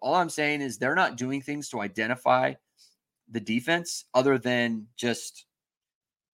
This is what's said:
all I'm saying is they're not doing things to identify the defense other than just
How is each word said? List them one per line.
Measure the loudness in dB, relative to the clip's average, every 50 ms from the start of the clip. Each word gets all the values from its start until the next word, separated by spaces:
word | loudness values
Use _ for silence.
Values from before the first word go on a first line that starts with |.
all | -2 0 2
I'm | 2 2 0
saying | 0 0 0 0 0 -2
is | -2 -4 -4 -2
they're | 0 0 2
not | 2 2 2 0 -2
doing | -4 -4 -4 -4
things | -4 -6 -6 -6 -6 -6
to | -6 -6
identify | -6 -4 -2 -2 -2 -2 -2 0 2 4 4 4 4 2 -2 -6 _ _ _ _ _ _ _ _ _ _ _ _ _ -10
the | -8 -6
defense | -2 -2 -2 -2 0 0 0 0 0 -4 -8 -10 -6 _ 2
other | 2 4 4 4 2
than | 2 0 0 2 2 0 -2 -4 -8 -10 _ -4
just | -2 -2 -2 -2 -6 -12 -16 -18 -20 _ _ _ _ _ _ _ _ _ _ _ _ _ _ _ _ _